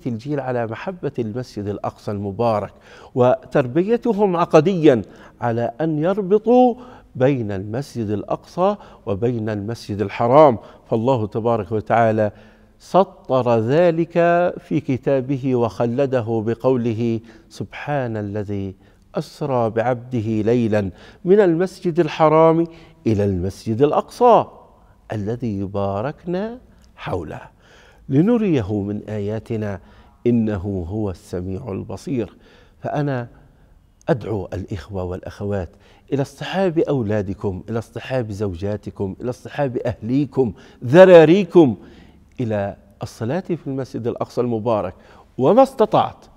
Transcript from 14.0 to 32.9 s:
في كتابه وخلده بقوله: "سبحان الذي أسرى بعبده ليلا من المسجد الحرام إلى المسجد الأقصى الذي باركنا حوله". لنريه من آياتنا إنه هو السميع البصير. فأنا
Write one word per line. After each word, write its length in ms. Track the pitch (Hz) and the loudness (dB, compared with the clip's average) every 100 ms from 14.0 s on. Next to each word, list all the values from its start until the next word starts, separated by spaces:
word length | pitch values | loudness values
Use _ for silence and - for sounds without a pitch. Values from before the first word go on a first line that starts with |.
| 165 170 170 170 175 - | -2 0 2 2 0 -4
في 200 | - 160 | -4 -4
كتابه 760 | - 127 151 135 127 135 131 123 | -2 -4 0 -2 -2 -4 -2 0
وخلده 880 | 113 - 120 123 139 127 110 113 107 | 0 -2 -2 0 0 -2 -2 -2 -2
بقوله: 720 | 113 131 131 117 107 117 113 - - - | 0 0 0 0 -2 -2 -4 -8 -20 -20
"سبحان 680 | - 107 - - 147 120 110 | -14 -14 -12 -8 -6 -4 -6
الذي 580 | 101 104 101 101 98 - - _ _ - | -6 -6 -6 -6 -8 -12 -20 _ _ -10
أسرى 540 | - - 147 123 113 | -10 -8 -2 0 0
بعبده 720 | 113 120 123 123 123 107 110 | 0 -2 -2 -4 -4 -2 -2
ليلا 480 | 104 123 113 107 98 - - - 175 | 2 2 2 0 -2 -8 -20 -8 2
من 140 | 208 | 4
المسجد 600 | 185 160 185 - 175 160 | 4 2 -2 -4 -4 0
الحرام 680 | 151 - 156 156 165 165 170 - - _ 117 | 0 2 4 6 6 4 -2 -8 -20 _ -2
إلى 180 | 101 101 | 0 0
المسجد 560 | 92 95 - 113 110 | 0 -4 -6 -6 0
الأقصى 640 | 147 120 - - 240 190 113 - - _ _ _ - | 2 2 -2 2 4 4 2 -10 -20 _ _ _ -10
الذي 520 | 113 98 127 120 98 | -6 -6 -4 -4 -4
باركنا 920 | 95 101 98 98 131 156 175 180 220 247 _ _ - - | -6 -4 -4 -4 -6 -8 -8 -6 -6 -12 _ _ -20 -16
حوله". 460 | - 87 80 87 - _ _ - - _ - | -8 -8 -8 -14 -18 _ _ -20 -20 _ -2
لنريه 720 | 135 196 240 208 143 95 107 | 2 2 2 2 0 0 -4
من 200 | 98 104 - | -4 -8 -8
آياتنا 720 | 107 101 110 - 110 104 95 - - - _ 123 | -8 -6 -8 -6 -6 -6 -10 -14 -20 -20 _ 0
إنه 580 | 120 107 101 104 95 85 | 2 0 -2 -4 -6 -6
هو 200 | 110 101 | -6 -6
السميع 640 | 92 - 92 92 95 - | -8 -10 -10 -8 -10 -8
البصير. 640 | 98 101 98 175 127 95 - - _ _ _ | -10 -10 -12 -8 -6 -6 -12 -20 _ _ _
فأنا 480 | 123 | -8